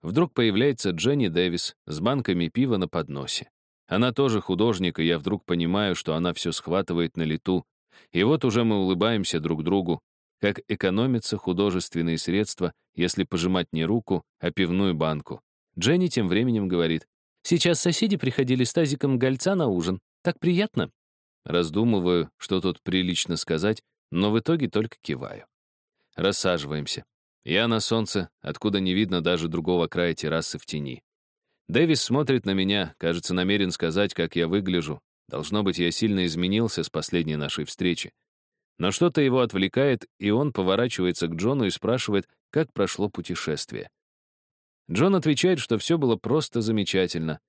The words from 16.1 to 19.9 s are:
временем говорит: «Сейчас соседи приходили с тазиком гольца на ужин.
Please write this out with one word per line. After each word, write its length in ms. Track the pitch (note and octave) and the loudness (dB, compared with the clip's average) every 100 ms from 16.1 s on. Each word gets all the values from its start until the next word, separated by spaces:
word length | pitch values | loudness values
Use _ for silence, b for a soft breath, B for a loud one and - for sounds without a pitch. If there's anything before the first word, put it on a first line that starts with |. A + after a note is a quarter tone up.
| - F#2+ | 0 2
временем 400 | F#2 B2+ A2+ F#2+ | 2 2 0 0
говорит: 400 | F2 E2 D#2+ - _ _ _ | 2 2 0 -4 _ _ _
«Сейчас 360 | - E3+ F3 E3 | 0 2 4 2
соседи 380 | F3+ E3 A3 G3 | 2 2 0 0
приходили 460 | C3 - B2+ C3 | 0 0 2 2
с 100 | B2 | 2
тазиком 440 | - D#3 C#3+ C#3+ B2+ | 2 0 0 0 2
гольца 380 | C3 C3 F#3 G3 | 0 0 0 0
на 120 | C3+ | 2
ужин. 320 | F2+ E2+ | 0 0